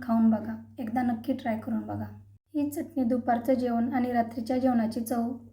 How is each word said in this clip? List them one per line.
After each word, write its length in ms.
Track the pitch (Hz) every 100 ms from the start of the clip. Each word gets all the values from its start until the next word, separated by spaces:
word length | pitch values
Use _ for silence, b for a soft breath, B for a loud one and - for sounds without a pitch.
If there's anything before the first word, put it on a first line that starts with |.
खाऊन 260 | 240 226 226
बघा. 260 | 214 226 226 - -
एकदा 220 | 220 262
नक्की 320 | 247 226 -
ट्राय 260 | 254 233 214
करून 220 | - 107
बघा. 240 | 104 101 104 - - - _ 294
ही 140 | 294
चटणी 340 | 320 320 269
दुपारचं 500 | 233 254 247 233 269
जेवण 400 | 247 247 233 240
आणि 180 | 262 247
रात्रीच्या 460 | 240 226 - 226 254
जेवणाची 440 | 254 233 220 240
चव 300 | 226 240 233 269 -